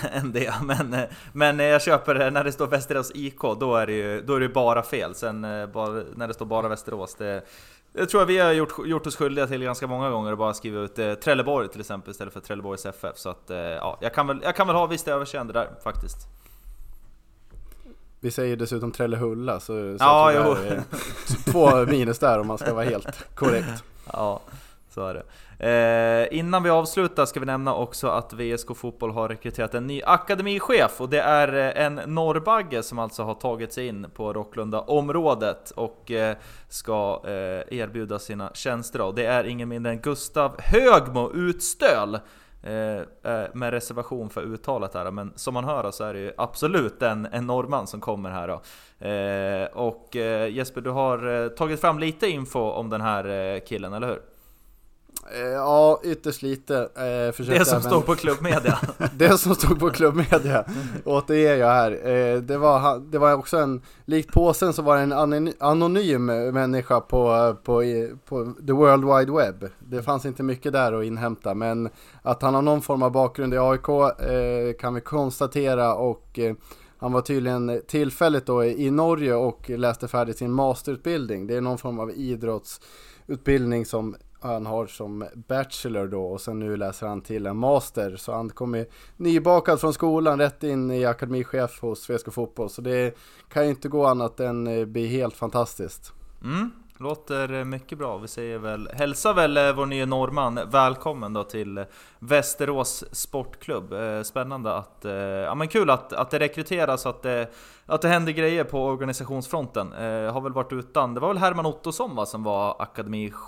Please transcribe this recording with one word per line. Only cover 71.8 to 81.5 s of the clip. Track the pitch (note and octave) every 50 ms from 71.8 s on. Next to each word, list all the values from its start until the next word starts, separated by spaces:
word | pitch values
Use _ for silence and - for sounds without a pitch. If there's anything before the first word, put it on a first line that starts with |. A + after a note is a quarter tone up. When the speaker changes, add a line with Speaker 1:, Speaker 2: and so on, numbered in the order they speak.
| A#2 A2 - - - - - -
Speaker 2:
att | - B2+ B2 -
han | C#3 C3+ C3+
har | C3+
någon | C#3+ D3+ D3+ D3
form | - - C#3+ C3
av | B2+ B2+
bakgrund | A#2+ C3+ C3 A#2+ - - C3+ B2+ B2+
i | B2+
A | B2+ C3 C3
I | B2+
K, | - - D3 C#3+ C#3 C3+
eh, | - - - C3 B2+ B2+ B2 B2 B2 A#2+ A#2+ A#2+ A#2 -
kan | - A#2+ B2
vi | A#2+
konstatera, | - - D3+ D3 C#3 C3 B2+ - C#3+ B2+ - D3 C#3 C3+ B2+ B2 A#2+ A#2 G#2+
och, | G2+ B2+ B2 A2 - - - - B2
eh, | A#2 A2+ A2 - - - - - - - _ -
han | - B2
var | B2 B2+
tydligen | B2 - C#3+ C3+ B2 B2+ B2 B2 A#2+ A#2+ A#2+ A#2 -
tillfälligt | - - D3+ D3 C3+ - - F3 D#3+ D3+ C3+ B2+
då | - B2 A#2+ A#2
i | A#2 A#2 C3+ C#3+ C3+
Norge | C#3+ D3+ E3 E3 E3 D3+ D3 C3 A#2+
och | A#2+ B2+ A#2+ A#2 - - B2+
läste | A#2+ A#2+ B2 A#2+ A2+ - B2 A#2+
färdigt | - B2 A#2 A2+ A2 -
sin | B2 A#2+
masterutbildning. | B2 C3+ C#3 C3+ B2 - - D3 C3+ - - E3+ E3+ D3+ C3 A2 G#2+ F#2+ F#2+
Det | G#2+